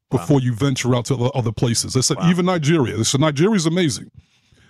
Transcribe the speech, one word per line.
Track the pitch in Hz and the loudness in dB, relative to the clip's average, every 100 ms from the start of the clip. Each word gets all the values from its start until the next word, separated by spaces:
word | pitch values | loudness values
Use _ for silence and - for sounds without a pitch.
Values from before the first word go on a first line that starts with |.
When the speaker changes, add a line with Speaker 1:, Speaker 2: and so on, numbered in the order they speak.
| _ | _
Speaker 1:
before | 120 87 139 | -2 2 2
you | 123 | 2
venture | 110 139 131 123 123 | 0 -2 -2 0 0
out | - | 0
to | 127 | -2
o-, | 120 | -2
other | 131 117 | -2 -4
places." | - 127 117 95 | -2 -2 -2 -2
They | 131 | -2
said, | - 127 | -2 0
Speaker 2:
Wow. | 175 | 2
Speaker 1:
"Even | 180 180 | 2 0
Nigeria." | 180 143 170 110 104 | 0 2 2 2 0
They | |
said, | 113 135 | 0 2
"Nigeria | 156 139 190 214 | 0 2 2 2
is | 160 | 0
amazing. | 170 165 95 - - - _ _ _ _ | 0 0 -2 -10 -20 -20 _ _ _ _